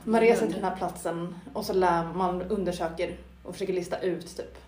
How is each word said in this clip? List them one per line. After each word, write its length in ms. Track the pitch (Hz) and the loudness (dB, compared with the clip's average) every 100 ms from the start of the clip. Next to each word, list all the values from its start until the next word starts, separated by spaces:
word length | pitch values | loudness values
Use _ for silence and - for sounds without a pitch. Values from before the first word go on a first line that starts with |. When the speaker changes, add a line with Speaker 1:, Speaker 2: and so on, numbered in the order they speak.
Speaker 1:
i 40 | - | 2
Speaker 2:
Man 120 | 220 | 6
reser 200 | 226 233 | 6 6
Speaker 1:
Lund. 100 | - | 4
Speaker 2:
till 80 | 185 | 0
den 80 | 190 | -2
här 60 | 180 | -2
platsen 640 | 175 - 175 170 175 175 - | -4 -4 -4 -4 -4 -8 -10
och 120 | 185 | -8
så 80 | - | 0
lär 320 | 190 180 170 | 4 4 4
man, 380 | 165 175 185 180 | 2 0 0 0
undersöker 720 | 180 208 180 175 170 170 170 180 - - | -2 -2 0 -2 -2 -2 -6 -6 -14 -18
och 100 | - | -14
försöker 200 | 180 190 | -6 -2
lista 260 | 185 175 - | -2 -2 -2
ut, 380 | 185 165 - - | -2 -2 -6 -12
typ, 220 | - - | -12 -12